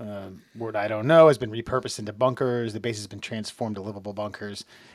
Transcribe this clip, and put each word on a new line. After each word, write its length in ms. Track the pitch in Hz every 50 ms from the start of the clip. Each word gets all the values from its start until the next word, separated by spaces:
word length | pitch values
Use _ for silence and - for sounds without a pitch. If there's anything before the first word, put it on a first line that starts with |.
uh, 300 | 120 107 104 101 98 95 95 - - _ _
word 200 | 113 113 113 107
I 120 | 107 101 107
don't 180 | 110 107 110
know, 220 | 135 160 165 160 160
has 100 | 143 107
been 120 | 127 110
repurposed 480 | 110 117 113 - 131 127 113 131 - -
into 140 | 107 104 104
bunkers. 600 | 101 127 131 127 - 135 127 123 120 120 113 104
The 80 | 107
base 160 | 101 120 113
has 100 | 107 104
been 140 | 101 - 104
transformed 560 | - - 120 110 104 - - - 123 110 107
to 60 | 98 95
livable 320 | 104 104 101 95 104 98
bunkers, 500 | 98 104 104 95 - 107 104 101 101 - - - - - -